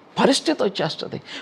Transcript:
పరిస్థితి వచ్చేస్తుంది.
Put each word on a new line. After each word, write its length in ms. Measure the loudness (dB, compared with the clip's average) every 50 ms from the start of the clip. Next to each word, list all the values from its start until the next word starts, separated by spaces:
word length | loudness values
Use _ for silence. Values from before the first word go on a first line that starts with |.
| -20 -8 0 2
పరిస్థితి 420 | 4 4 4 4 2 0 0 2 0
వచ్చేస్తుంది. 600 | 0 0 0 -2 -4 -4 -6 -8 -10 -10 -10 -12 -12 -14 -10